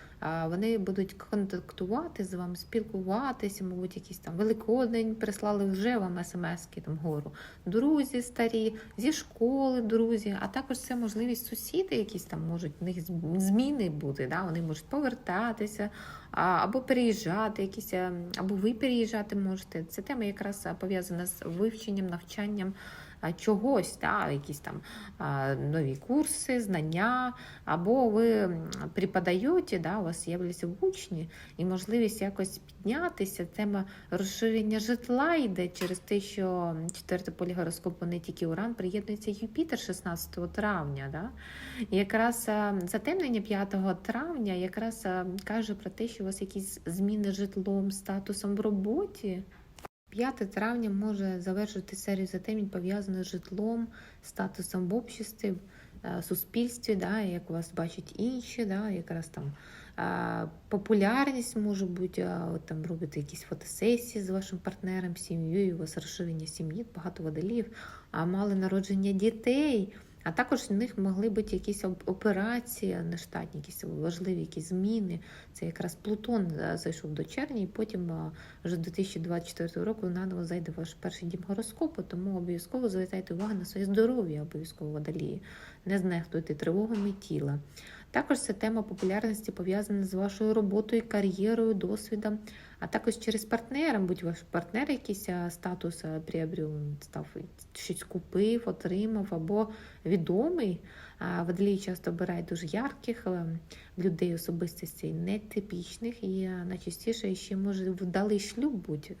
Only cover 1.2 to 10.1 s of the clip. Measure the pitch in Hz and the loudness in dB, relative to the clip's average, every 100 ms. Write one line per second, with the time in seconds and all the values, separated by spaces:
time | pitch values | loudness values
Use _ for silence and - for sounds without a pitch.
1.2 | - 208 196 180 - - 185 240 339 - | -2 0 0 -2 -6 -6 -2 0 -2 -4
2.2 | 190 180 180 180 - 226 214 190 185 208 | -4 -2 -4 -6 -2 -2 0 -2 0 2
3.2 | 269 - 202 196 185 180 180 185 - 190 | 2 0 -4 -2 -4 -2 -4 -6 -12 -12
4.2 | - 165 220 220 - 247 240 226 220 220 | -6 2 2 2 4 4 4 2 0 0
5.2 | 214 196 208 208 196 190 220 247 180 175 | -2 0 2 4 4 2 2 2 2 -2
6.2 | 180 180 170 170 - - - 156 165 147 | -4 -2 -2 -4 -8 -10 -6 -2 0 -2
7.2 | 147 - - - - 208 285 311 269 247 | -4 -10 -16 -8 0 4 6 6 4 0
8.2 | 240 - 233 233 220 220 - - 247 311 | -2 2 2 4 2 0 -6 0 2 2
9.2 | - - 233 269 269 254 226 226 226 | -2 2 4 6 4 4 4 6 6